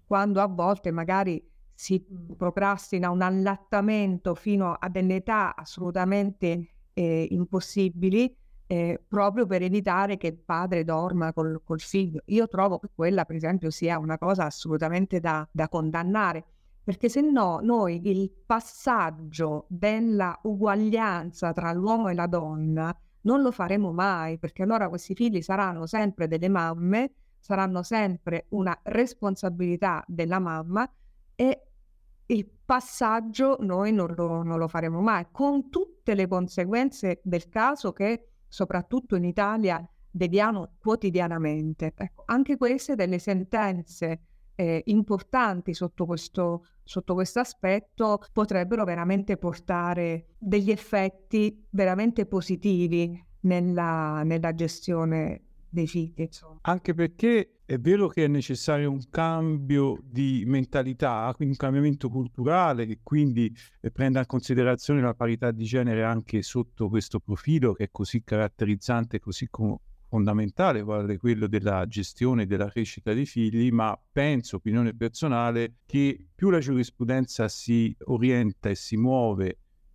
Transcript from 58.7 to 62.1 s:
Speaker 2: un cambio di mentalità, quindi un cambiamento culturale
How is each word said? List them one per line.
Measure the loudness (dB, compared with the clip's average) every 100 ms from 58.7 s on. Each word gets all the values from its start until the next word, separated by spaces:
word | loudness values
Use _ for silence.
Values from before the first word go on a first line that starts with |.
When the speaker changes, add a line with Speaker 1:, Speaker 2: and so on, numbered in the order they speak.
| 0 0
Speaker 2:
un | -2 -4
cambio | -2 0 0 0 -2 0 2 2 0
di | -6 -2 0 0 2
mentalità, | 0 0 -2 -2 -2 -2 0 -2 -2
quindi | -2 0
un |
cambiamento | 0 2 2 0
culturale | -2